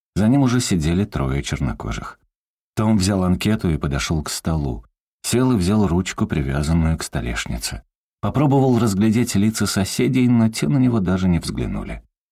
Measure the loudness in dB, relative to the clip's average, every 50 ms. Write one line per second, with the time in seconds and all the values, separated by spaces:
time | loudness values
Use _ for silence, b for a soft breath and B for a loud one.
0 | _ _ -2 0 2 4 4 4 4 2 2 0 0 0 0 0 0 0 0 0
1 | 0 -2 -2 -4 -4 -2 -2 -4 -4 -4 -4 -4 -4 -4 -4 -6 -8 -8 -8 -8
2 | -10 -14 -16 _ _ _ _ _ _ _ _ _ _ _ -4 -2 0 2 2 2
3 | 2 2 2 2 2 2 2 2 2 0 0 0 0 0 -2 0 -2 -2 -2 -2
4 | -2 -2 -2 -2 -4 -6 -8 -6 -4 -2 -2 -2 -2 -4 -6 -8 -12 _ _ _
5 | _ _ _ _ -6 -2 0 2 2 2 2 2 2 2 2 2 2 2 0 0
6 | -2 -2 -4 -4 -2 -2 -2 -2 -2 -2 -2 -2 0 0 2 2 2 2 0 -2
7 | -4 -6 -6 -6 -6 -6 -6 -6 -6 -8 -8 -8 -8 -8 -10 -12 -14 _ _ _
8 | _ _ _ -6 -6 -2 0 2 2 2 4 4 4 4 4 4 2 2 2 2
9 | 2 2 2 2 0 0 0 2 2 2 0 0 -2 -2 0 -2 -2 -2 -2 -2
10 | 0 0 2 2 4 4 4 4 4 2 0 -2 -2 0 2 2 2 2 2 2
11 | 0 0 0 0 2 2 2 0 -2 -4 -6 -6 -4 -4 -6 -8 -8 -8 -10 -12
12 | -14 _ _ _ _ _